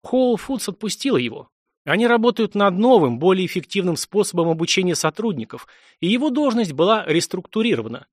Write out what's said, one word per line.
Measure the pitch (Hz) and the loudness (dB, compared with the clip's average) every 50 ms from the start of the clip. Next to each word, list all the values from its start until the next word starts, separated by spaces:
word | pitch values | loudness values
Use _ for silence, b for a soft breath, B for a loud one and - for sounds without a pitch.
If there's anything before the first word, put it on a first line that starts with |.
| _ | _
Whole | - - 254 254 247 240 | -2 0 2 2 2 0
Foods | 190 - - 269 226 - - | -2 -4 -8 -8 -6 -6 -8
отпустила | 180 _ - 202 - - - 277 233 | -10 _ -8 -8 -8 -4 -2 0 0
его. | 135 123 117 - - - _ _ _ _ _ _ _ _ | 0 0 -2 -8 -12 -18 _ _ _ _ _ _ _ _
Они | 143 151 202 240 | -2 0 2 2
работают | 233 240 233 220 240 - - 220 202 - | 2 2 2 2 0 0 0 -4 -2 0
над | 202 202 202 175 | 2 2 2 2
новым, | 185 220 254 262 208 156 127 117 120 | 2 4 6 6 6 6 4 0 2
более | 156 185 190 185 185 | 2 2 2 2 0
эффективным | 165 - 185 - _ - 196 180 180 160 | -2 -4 -8 -8 _ -4 -2 -2 -2 -2
способом | - - _ - 208 196 - - 175 165 170 | -4 -6 _ -2 -2 -2 0 0 -2 0 0
обучения | 165 160 170 - - 190 185 180 160 | 0 -2 -2 0 0 0 0 0 0
сотрудников, | - - 160 - - 214 226 185 127 110 _ - - - b b b b b b b | 0 -2 -2 -2 -2 -4 -4 -4 -4 -8 _ -14 -18 -18 b b b b b b b
и | 160 | -2
его | 175 220 247 285 311 | 0 0 0 0 0
должность | 247 294 294 269 220 240 220 170 139 | 0 0 0 0 2 0 -2 -2 0
была | 135 165 196 220 214 180 | 2 2 2 2 0 0
реструктурирована. | 165 151 165 160 - - 180 - - - 214 220 240 175 117 107 110 117 - - _ | 0 0 0 0 -2 -6 -8 -8 -6 -4 -2 0 0 0 -2 -4 -8 -10 -12 -14 _